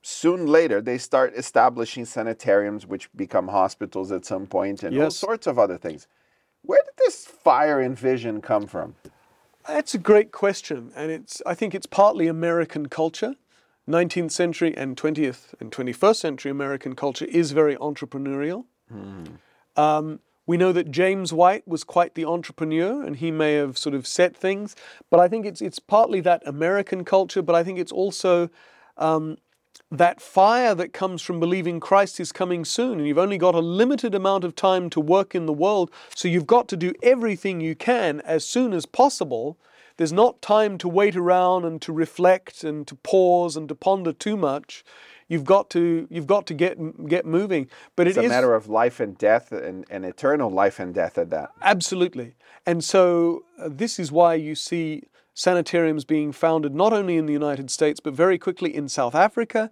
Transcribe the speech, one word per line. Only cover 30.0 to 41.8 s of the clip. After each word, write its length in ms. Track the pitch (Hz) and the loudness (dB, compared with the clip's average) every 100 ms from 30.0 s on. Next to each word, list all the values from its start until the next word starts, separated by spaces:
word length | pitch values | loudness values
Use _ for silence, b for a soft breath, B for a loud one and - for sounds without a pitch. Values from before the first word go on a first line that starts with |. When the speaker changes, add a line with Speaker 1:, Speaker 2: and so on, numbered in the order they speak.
| 175 - | 2 2
Speaker 2:
fire 540 | - - 196 247 240 | -2 4 6 6 2
that 180 | 175 180 | 0 -4
comes 280 | - 190 175 | -4 -6 -6
from 180 | - 170 | -6 -2
believing 400 | 170 190 170 170 | 0 0 -2 -6
Christ 400 | - 196 196 - | 2 2 2 -4
is 120 | 175 | -10
coming 320 | - 180 175 | -6 -4 -4
soon, 340 | 160 - 254 190 | -4 -2 -2 -2
and 80 | 147 | 0
you've 100 | 147 | 2
only 220 | 196 196 | 2 2
got 160 | 180 | 2
a 40 | 170 | 2
limited 540 | 170 185 240 277 240 | 0 0 2 0 -2
amount 300 | 196 190 196 | -2 0 0
of 120 | 175 | -4
time 340 | - 196 185 175 | 0 2 2 0
to 80 | - | -4
work 340 | 151 190 196 | 2 2 2
in 120 | 180 160 | -4 -4
the 60 | |
world, 360 | 147 185 208 175 B B | 0 0 0 -2 B B
so 120 | - 180 | -6 0
you've 180 | 175 | 0
got 220 | 147 240 240 | 4 4 4
to 100 | 185 | -4
do 160 | 180 - | -4 2
everything 580 | 240 254 226 185 196 175 | 4 4 2 -2 -4 -4
you 140 | 160 | -4
can 440 | 156 - 247 180 147 | -4 0 0 0 -2
as 220 | - 160 | -2 -2
soon 280 | - 240 254 | 0 0 0
as 120 | 180 | -2
possible. 720 | 139 - 269 - 156 120 131 165 b b b - | -4 2 2 2 -4 -4 -6 -10 b b b -4
There's 160 | 165 | -2
not 280 | 175 233 - | 4 4 2
time 340 | - 214 214 185 | 2 2 2 -2
to 80 | 180 | -2
wait 280 | 170 208 | 2 2
around 500 | 180 175 180 180 185 | 2 2 4 4 2
and 160 | 170 160 | -2 -8